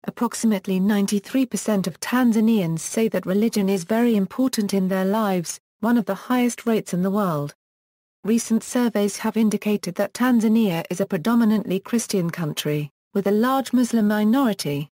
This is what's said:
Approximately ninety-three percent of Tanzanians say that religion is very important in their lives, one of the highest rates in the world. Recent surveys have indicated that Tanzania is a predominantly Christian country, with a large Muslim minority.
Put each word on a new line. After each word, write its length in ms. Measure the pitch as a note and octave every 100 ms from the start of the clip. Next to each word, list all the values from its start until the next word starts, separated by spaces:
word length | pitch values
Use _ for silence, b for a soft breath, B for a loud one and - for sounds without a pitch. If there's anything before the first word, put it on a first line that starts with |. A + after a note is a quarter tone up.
| -
Approximately 720 | - A#3 - A3+ G3 - F#3+
ninety-three 640 | G3 G#3 G3 G3+ - C4 B3+
percent 420 | G3 - G3+ F3+
of 120 | -
Tanzanians 800 | - B3 B3 A3 A3 A3 E3+ E3
say 300 | - - A3+
that 160 | F#3 F3+
religion 420 | G3 A3+ G#3+ F#3+
is 160 | G3
very 320 | E3+ A3 A#3+ G#3+
important 580 | F#3+ - C4 A#3+ G3+
in 140 | G3 F#3
their 160 | F#3+
lives, 560 | F#3+ G#3+ G#3+ F#3 D#3+ - _ _
one 160 | A3 A#3+
of 80 | G3+
the 100 | F#3+
highest 500 | - B3 A#3+ - -
rates 280 | A3 -
in 100 | F3
the 80 | F#3+
world. 420 | G3+ G3 D3+ D3 - _ _ _ _ _ _
Recent 400 | - A3+ - A3+
surveys 540 | - B3 A#3+ G#3+ G3+ -
have 180 | A3 G#3+
indicated 600 | A3 G3+ G#3+ G#3 - F3
that 180 | G3+
Tanzania 720 | - B3+ A#3+ A3 A3 G#3+ E3 -
is 120 | F3+
a 40 | G3
predominantly 760 | F#3 F#3 A#3+ A3 G#3+ - F#3
Christian 480 | - A#3 - G3+ E3+
country, 600 | E3 D#3 D#3 D3 D3+ D3 _ _
with 140 | G3+ G3
a 40 |
large 420 | G#3 B3 C4+ C4
Muslim 340 | B3 A#3+ A#3 G#3
minority. 840 | G#3+ G#3+ C4 B3+ G3 D#3 C#3+ D3+